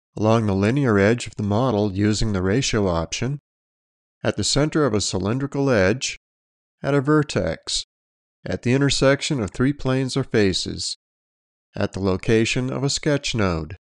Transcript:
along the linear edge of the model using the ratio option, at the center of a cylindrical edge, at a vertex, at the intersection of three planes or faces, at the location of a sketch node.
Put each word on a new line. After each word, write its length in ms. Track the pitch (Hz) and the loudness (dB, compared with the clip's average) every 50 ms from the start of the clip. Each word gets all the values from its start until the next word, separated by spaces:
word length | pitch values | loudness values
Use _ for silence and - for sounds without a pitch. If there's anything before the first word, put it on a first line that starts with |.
| _ _ _ | _ _ _
along 300 | - 104 110 113 117 110 | 0 2 4 4 4 2
the 80 | 101 95 | 2 2
linear 440 | 95 101 110 127 147 139 120 104 98 | 2 2 2 2 2 2 2 4 4
edge 280 | 98 107 120 120 - | 4 4 4 2 -2
of 80 | 110 - | -8 -8
the 60 | - | -6
model 500 | 107 98 101 110 131 131 107 101 107 104 | -2 0 0 0 0 0 0 0 0 0
using 400 | 92 98 104 104 107 98 110 107 | 0 0 0 0 2 0 0 0
the 100 | 101 92 | 0 0
ratio 440 | 92 95 104 135 135 - - 110 101 | 0 0 0 0 0 0 0 0 0
option, 540 | 92 85 82 80 - - - 113 127 147 143 - _ _ _ _ _ _ _ _ _ _ _ _ _ _ _ | 0 0 -2 -2 -4 -6 -6 -6 -6 -6 -8 -10 _ _ _ _ _ _ _ _ _ _ _ _ _ _ _
at 140 | - 117 - | -4 -2 -2
the 80 | - 98 | -2 -2
center 400 | - - 135 151 156 - 160 147 | 0 0 0 0 2 2 2 2
of 100 | 123 104 | 2 0
a 60 | 101 | 0
cylindrical 720 | - - - 92 92 101 117 135 139 139 - 139 139 135 | -2 -2 -4 -2 -2 -2 -2 -2 -4 -4 -4 -2 0 2
edge, 480 | 123 101 92 95 117 135 - - - - _ _ _ _ _ _ _ _ _ _ _ _ | 2 4 4 2 2 0 -4 -8 -8 -10 _ _ _ _ _ _ _ _ _ _ _ _
at 120 | - 139 143 | -4 0 0
a 60 | 139 | 2
vertex, 840 | 127 147 156 151 143 - - 107 87 82 80 - _ - - - - - _ _ _ _ _ _ _ _ _ _ - | 2 4 4 2 2 0 -2 -2 -2 -2 -4 -6 _ -6 -6 -6 -8 -10 _ _ _ _ _ _ _ _ _ _ -8
at 180 | - 92 - | -8 -8 -4
the 100 | - 120 | 0 0
intersection 680 | 127 139 143 139 - - 139 135 139 139 - - 156 127 | 2 2 2 2 2 2 4 4 4 2 0 -4 -2 -2
of 100 | 104 87 | -4 -4
three 220 | - - 127 139 | -2 0 0 0
planes 440 | 143 - - 131 131 131 135 127 - | 0 -2 -4 -2 -2 -2 -2 -2 -4
or 80 | 139 127 | -4 -4
faces, 720 | - - 113 104 95 85 - - - 85 85 - - - - _ _ _ _ _ _ _ _ _ _ _ _ _ _ - | 0 2 2 2 2 2 0 -4 -6 -8 -8 -8 -10 -10 -12 _ _ _ _ _ _ _ _ _ _ _ _ _ _ -6
at 160 | 101 101 - | -4 -4 -4
the 80 | - 92 | -2 -2
location 680 | 98 95 92 95 - - 113 113 113 - - 135 127 131 | -2 0 -2 0 0 2 2 2 2 0 -2 -2 -4 -4
of 140 | 131 131 135 | -4 -4 -4
a 60 | 139 | -4
sketch 440 | - - - 160 143 139 - - 135 | -4 -2 -2 -2 -2 -2 -2 -4 -2
node. 420 | 113 101 92 85 80 80 76 92 - _ | 0 0 0 0 -2 -6 -8 -12 -16 _